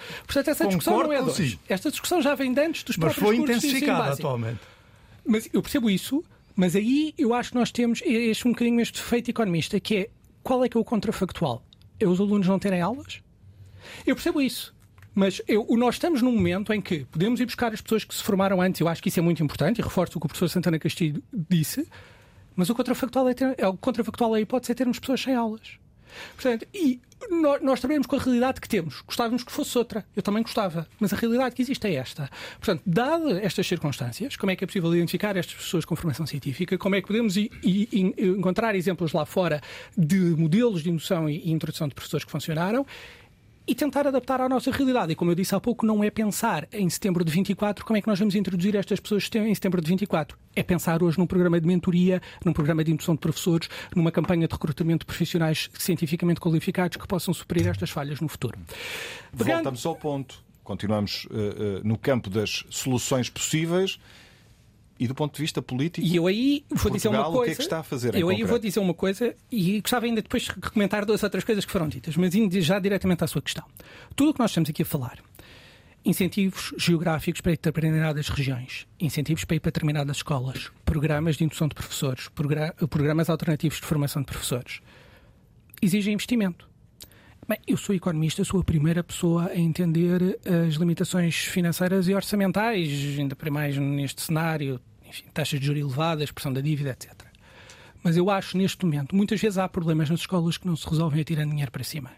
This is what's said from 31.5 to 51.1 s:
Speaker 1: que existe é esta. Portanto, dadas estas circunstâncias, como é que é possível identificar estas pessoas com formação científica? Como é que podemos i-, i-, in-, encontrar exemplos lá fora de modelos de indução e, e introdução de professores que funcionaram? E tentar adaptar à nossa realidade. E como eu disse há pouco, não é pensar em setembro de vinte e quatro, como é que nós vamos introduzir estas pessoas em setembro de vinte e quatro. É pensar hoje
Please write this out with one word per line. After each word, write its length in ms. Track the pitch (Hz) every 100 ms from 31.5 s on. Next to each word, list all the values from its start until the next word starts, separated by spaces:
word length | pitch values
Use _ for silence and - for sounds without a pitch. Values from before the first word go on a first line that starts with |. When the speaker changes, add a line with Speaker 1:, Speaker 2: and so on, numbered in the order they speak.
Speaker 1:
que 80 | 247
existe 240 | 254 247 214
é 100 | 143
esta. 340 | 123 - 139 - - -
Portanto, 220 | - 165 -
dadas 500 | 165 254 330 311 185
estas 240 | 208 - 185
circunstâncias, 680 | 165 151 - 123 - 262 -
como 120 | 202
é 60 | 185
que 80 |
é 40 | 185
possível 280 | 202 165 175
identificar 400 | 170 185 208 190
estas 200 | - -
pessoas 220 | - 170
com 140 | - 160
formação 280 | 170 131 160
científica? 520 | 143 147 123 180 180
Como 180 | 202 196
é 60 |
que 60 | -
podemos 280 | 214 233 185
i-, 160 | 208 -
i-, 280 | 214 190 208
in-, 220 | 202 185 - 185 196
encontrar 340 | 185 185 226
exemplos 380 | 196 175 175 170
lá 140 | 175 151
fora 360 | - 175 147 - - - -
de 200 | 151 190
modelos 640 | 175 160 165 190 240 180
de 80 | 165
indução 400 | 165 - 180 156
e, 100 | 151
e 120 | 175
introdução 380 | 156 156 - 151
de 40 |
professores 300 | - - 151
que 80 | -
funcionaram? 540 | 151 - 156 180 233 277 - - - - _ - - -
E 60 | 277
tentar 320 | 294 285 285
adaptar 320 | 262 233 254
à 80 | 254
nossa 240 | 262 269
realidade. 400 | 226 269 247 165
E 40 | 160
como 140 | 175
eu 40 | 170
disse 180 | 190
há 60 | 196
pouco, 260 | 240 226 220
não 160 | 214
é 80 | 208
pensar 560 | - 220 - 226 165 -
em 180 | 214 180
setembro 360 | - 208 175 165
de 40 |
vinte 200 | 156 196
e 40 |
quatro, 300 | 196 208 196
como 140 | - 220
é 40 |
que 60 | 220
nós 100 | 190
vamos 160 | 214
introduzir 440 | 196 185 180 190 202
estas 200 | 190 190
pessoas 320 | - 208 - 226
em 180 | 220
setembro 280 | 196 190 180
de 80 | 156
vinte 140 | 185
e 40 | 202
quatro. 300 | 175 147 - - -
É 80 |
pensar 400 | - 175 - 165
hoje 140 | 175